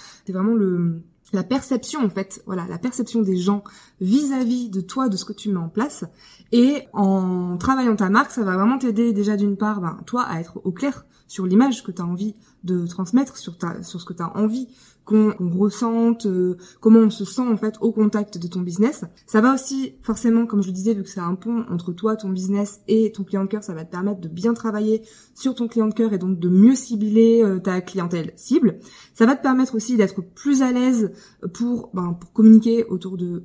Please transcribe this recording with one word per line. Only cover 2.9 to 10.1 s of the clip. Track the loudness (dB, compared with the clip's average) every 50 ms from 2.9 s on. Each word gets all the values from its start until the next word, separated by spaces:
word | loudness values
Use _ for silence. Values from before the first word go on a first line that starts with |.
| -6 -6 -6 -4 -2 -2
des | 0 0 0
gens | 0 0 0 -2 -2 -4 -12 -20 -20 -20 _ _ -6
vis-à-vis | -2 2 2 2 2 0 -2 -2 0 0 -2 -2 -4 -6
de | -6 -8
toi, | -8 -6 -4 -2 -2 -2
de | -2
ce | -4 -6
que | -10
tu | -12 -8 -6 -4
mets | -4 -4
en | -4 -4
place. | -4 -4 -4 -4 -6 -10 -14 -14 _ _ _ -20 -20 -20 _ 0
Et | 4 4 4 4 2 0 -6 -6
en | -2 0 2 2 2 2 0 0 -2 -2 -2 -4 -4
travaillant | -4 0 0 0 2 2 0 0
ta | 2 2 2
marque, | 2 2 2 0
ça | -2 -4 -2
va | -2 0
vraiment | 2 2 2 2 0
t'aider | 0 -2 0 0 0 0
déjà | 0 0 0 0 0
d'une | 0 0 0 0
part, | -2 -2 -4 -4 -4
ben, | -6 -6 -8 -10 -12
toi | -8